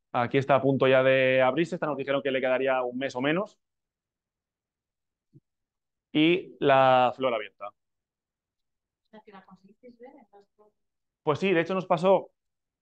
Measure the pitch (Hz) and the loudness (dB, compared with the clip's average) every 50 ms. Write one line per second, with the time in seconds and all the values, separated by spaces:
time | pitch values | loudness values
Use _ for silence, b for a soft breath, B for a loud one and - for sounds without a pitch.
0 | _ _ - 127 120 120 - 139 131 135 139 127 127 135 139 123 135 131 131 131 | _ _ -4 -4 -2 0 0 0 2 2 2 2 2 0 0 2 2 2 4 4
1 | 131 131 131 131 131 131 131 131 131 127 127 156 170 160 185 170 160 151 139 123 | 4 4 2 2 2 2 2 2 2 2 0 0 -2 -4 -6 -6 -6 -6 -6 -6
2 | - 139 139 139 131 139 131 131 123 127 127 127 135 135 131 127 127 123 123 127 | -6 -4 -4 -4 -4 -4 -4 -4 -2 -2 -2 -2 -2 -2 -2 -2 -4 -6 -6 -8
3 | 139 131 123 123 131 143 156 180 214 - _ _ _ _ _ _ _ _ _ _ | -8 -8 -6 -4 -2 -2 -2 -2 -4 -8 _ _ _ _ _ _ _ _ _ _
4 | _ _ _ _ _ _ _ _ _ _ _ _ _ _ _ _ _ _ _ _ | _ _ _ _ _ _ _ _ _ _ _ _ _ _ _ _ _ _ _ _
5 | _ _ _ _ _ _ _ _ _ _ _ _ _ _ _ _ _ _ _ _ | _ _ _ _ _ _ _ _ _ _ _ _ _ _ _ _ _ _ _ _
6 | _ _ - 151 156 165 175 - - - - - - 143 135 135 131 131 127 127 | _ _ -2 0 2 2 2 0 -4 -8 -10 -4 0 2 4 4 4 4 4 4
7 | 127 123 - - 131 131 117 110 107 101 _ - 101 104 - _ _ _ _ _ | 2 0 0 -2 -4 -4 -4 -4 -6 -10 _ -18 -18 -18 -18 _ _ _ _ _
8 | _ _ _ _ _ _ _ _ _ _ _ _ _ _ _ _ _ _ _ _ | _ _ _ _ _ _ _ _ _ _ _ _ _ _ _ _ _ _ _ _
9 | _ _ - 214 - 220 202 190 - _ 190 - _ 196 220 _ - 240 233 233 | _ _ -20 -20 -20 -20 -20 -20 -20 _ -20 -20 _ -20 _ _ -20 -20 -20 _
10 | 240 254 262 277 220 _ 208 202 202 _ _ _ 208 214 _ _ _ _ _ _ | -20 -20 -20 -20 -20 _ _ -20 -20 _ _ _ _ _ _ _ _ _ _ _
11 | _ _ _ _ - 151 143 - 190 196 185 165 165 165 190 190 170 - 180 160 | _ _ _ _ -4 -2 -2 0 0 0 2 0 0 0 -2 -4 -2 -2 -2 0
12 | 175 190 190 170 - - _ _ _ _ _ _ _ _ _ _ | 2 4 2 2 2 -4 _ _ _ _ _ _ _ _ _ _